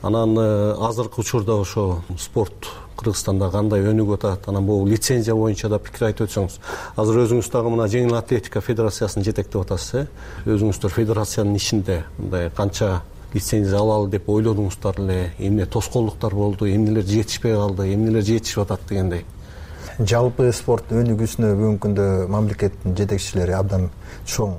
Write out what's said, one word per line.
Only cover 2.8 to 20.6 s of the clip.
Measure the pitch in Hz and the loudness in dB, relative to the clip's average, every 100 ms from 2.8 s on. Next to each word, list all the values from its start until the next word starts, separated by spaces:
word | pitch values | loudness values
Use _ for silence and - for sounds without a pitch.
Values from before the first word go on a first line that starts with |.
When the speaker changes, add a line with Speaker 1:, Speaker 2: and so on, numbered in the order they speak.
| - - | -16 -4
Speaker 1:
Кыргызстанда | 113 101 - 98 98 | -2 -2 0 0 0
кандай | 101 107 104 | 0 2 2
өнүгүп | 101 110 104 | 4 2 2
атат? | 101 104 92 - | 0 0 -2 -2
Анан | 98 98 | 0 2
бул | 104 98 | 2 4
лицензия | 110 - 123 110 | 2 2 0 2
боюнча | 110 110 98 110 | 2 2 0 0
да | 104 | -2
пикир | - - 113 | -4 -2 -2
айтып | 104 107 | 0 -2
өтсөңүз. | - 92 - - - - - | 0 -2 -4 -12 -12 -8 -2
Азыр | 107 113 120 | 2 4 4
өзүңүз | 120 - | 2 2
дагы | 127 117 | 0 0
мына | 117 107 | 0 2
жеңил | 120 120 117 | 2 2 0
атлетика | - 120 - 107 | 0 -2 0 -6
федерациясын | - 113 110 - 104 - | -2 0 0 0 -2 0
жетектеп | 98 104 98 104 | -2 -2 -2 -4
атасыз, | 95 95 - | -2 -4 -2
э? | 127 143 - - - - | -4 -4 -10 -14 -6 0
Өзүңүздөр | 107 107 95 101 | 2 2 0 -2
федерациянын | 117 110 110 104 - 104 104 | 0 0 0 0 0 0 0
ичинде | - 110 95 87 80 - | 0 0 0 -2 -4 -8
мындай | 95 92 85 | -4 -2 -4
канча | - 98 - 107 92 - - - | -2 -2 0 0 0 -4 -18 -6
лицензия | 104 - 110 98 98 | -6 0 0 2 2
алалы | 110 107 101 | 2 2 0
деп | 98 - | -2 0
ойлодуңуздар | 107 110 107 101 - 101 95 | 2 2 2 -2 -2 -4 -2
эле, | 98 92 90 - | -2 0 -2 -4
эмне | 98 104 92 | 0 2 2
тоскоолдуктар | 117 - 127 110 - 113 | -2 0 0 -2 -2 -4
болду, | 101 104 98 104 | 0 0 0 0
эмнелер | 101 107 110 | 2 4 2
жетишпей | 92 107 107 - 120 | 2 0 0 -2 0
калды, | 107 101 95 95 | 2 0 0 0
эмнелер | 101 110 110 | 0 2 2
жетишип | 104 113 - - | 2 0 0 -4
атат | 98 98 - | -2 -4 -4
дегендей. | 101 92 87 - - - - - - - - | -2 0 -2 -8 -16 -16 -16 -16 -14 -12 -2
Speaker 2:
Жалпы | 104 117 123 123 127 | 2 4 2 4 2
спорт | 113 | 2